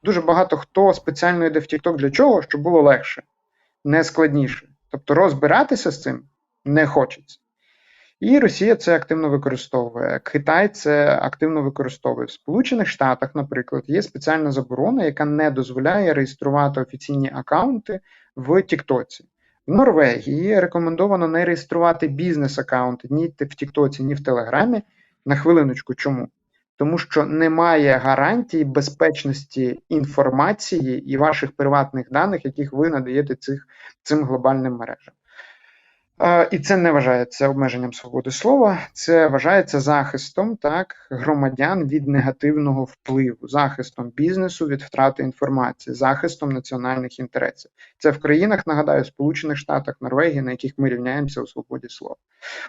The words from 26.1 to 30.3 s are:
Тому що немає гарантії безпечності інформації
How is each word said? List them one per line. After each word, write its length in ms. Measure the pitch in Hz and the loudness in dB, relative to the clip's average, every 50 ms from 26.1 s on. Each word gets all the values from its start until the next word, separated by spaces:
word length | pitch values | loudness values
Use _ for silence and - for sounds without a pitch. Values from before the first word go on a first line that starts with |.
| 139 123 - - _ _ _ _ _ _ _ _ _ | -4 -4 -6 -10 _ _ _ _ _ _ _ _ _
Тому 200 | _ 143 151 165 | _ -2 -2 -2
що 280 | 170 - _ - 156 147 | -2 -4 _ 0 0 0
немає 720 | 147 151 156 165 160 160 165 170 170 165 156 147 139 131 | 0 0 0 0 2 2 2 4 4 4 4 4 4 2
гарантії 680 | 127 - 135 135 135 139 165 220 240 240 - - 160 151 | 2 2 0 2 2 2 0 0 -2 -4 -2 -2 -2 -2
безпечності 1200 | 139 131 147 143 143 - _ 160 160 156 - - 143 135 - - _ - 131 131 123 123 - _ _ | 0 0 -2 -2 -2 -2 _ 0 0 0 -2 -4 -6 -6 -6 -8 _ -6 -4 -2 -2 -4 -6 _ _
інформації 1200 | 170 151 139 143 143 - 139 131 | -2 -2 -2 -2 0 0 0 2